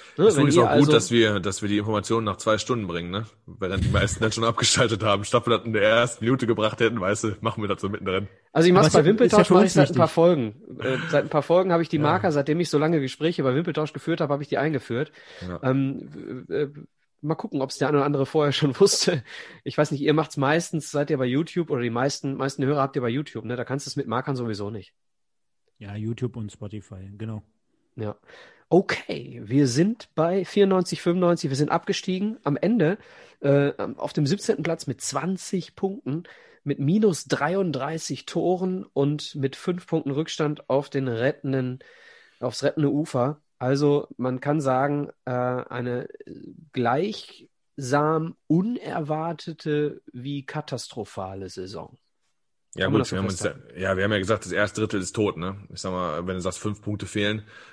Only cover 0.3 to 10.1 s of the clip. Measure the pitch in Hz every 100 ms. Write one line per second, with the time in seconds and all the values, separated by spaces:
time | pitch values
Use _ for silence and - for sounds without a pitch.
0.3 | 139 143 151 120 147 147 123 - 120 110
1.3 | 104 92 95 104 104 104 104 - 113 110
2.3 | 95 - 107 - 123 95 85 87 95 113
3.3 | _ - 87 92 95 - 98 98 - 110
4.3 | 113 113 113 117 - 120 107 110 101 107
5.3 | 123 120 113 117 110 104 113 120 - 110
6.3 | 131 113 104 107 - 113 117 92 104 110
7.3 | 95 113 110 104 95 98 104 95 95 98
8.3 | _ _ - 175 180 156 180 156 220 226
9.3 | 214 175 185 196 - 135 131 160